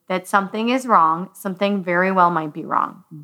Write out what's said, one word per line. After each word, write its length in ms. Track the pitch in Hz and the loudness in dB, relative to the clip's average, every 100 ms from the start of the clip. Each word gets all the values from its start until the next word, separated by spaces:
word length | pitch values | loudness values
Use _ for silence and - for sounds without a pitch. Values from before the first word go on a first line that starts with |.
| - | -6
that 200 | 185 185 | -6 0
something 420 | 202 190 214 233 | -2 0 -4 -2
is 180 | 254 254 | -2 2
wrong, 420 | 196 165 165 190 | 4 4 0 -4
something 500 | - 196 175 202 202 | -10 -8 -2 -2 -2
very 280 | 180 175 190 | 0 2 2
well 200 | 190 175 | 4 4
might 220 | 170 156 | 2 -4
be 100 | 156 - | -8 -4
wrong. 380 | 143 - - - 156 | -2 -2 -8 -20 -20